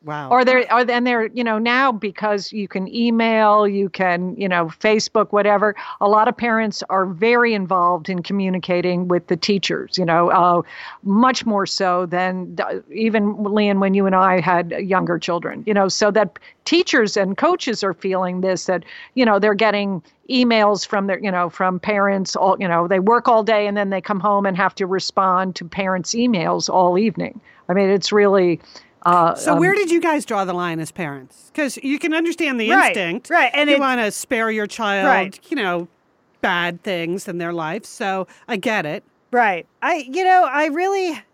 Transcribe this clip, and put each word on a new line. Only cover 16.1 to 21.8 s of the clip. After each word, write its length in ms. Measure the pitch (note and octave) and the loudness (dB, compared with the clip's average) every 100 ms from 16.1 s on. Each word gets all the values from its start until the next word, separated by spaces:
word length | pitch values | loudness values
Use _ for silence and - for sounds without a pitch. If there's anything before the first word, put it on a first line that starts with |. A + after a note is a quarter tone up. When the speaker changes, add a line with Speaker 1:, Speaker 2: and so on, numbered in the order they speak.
Speaker 2:
that 280 | G#3 G3+ - - _ | 2 0 -4 -20 _
teachers 540 | - E4 F4+ C#4 G#3+ G#3+ | 0 0 2 2 2 0
and 180 | F#3+ G3 | -2 0
coaches 460 | D#4 F4+ - G#3+ | 0 0 -2 -2
are 100 | G3 | -4
feeling 460 | E3+ G3 F#3 F#3 F3+ | -4 -4 -2 -2 -2
this, 280 | F#3+ F3+ - | -2 -2 -2
that, 180 | F3+ - - - - | -4 -4 -20 -8 2
you 100 | A#3+ | 4
know, 120 | G3+ | 4
they're 160 | G#3+ | 4
getting 480 | G3+ A3 G3+ G3+ F#3 _ _ - | 2 2 0 -2 -6 _ _ -4
emails 580 | C4 B3 A3+ G#3 G3+ - | 0 2 4 4 2 -2
from 200 | G#3 G3 | -2 -2
their, 120 | F3 | -4
you 100 | G3+ | -2
know, 200 | F3+ F3 | -2 -4
from 280 | - F#3 | -2 -2
parents, 600 | F3+ | -2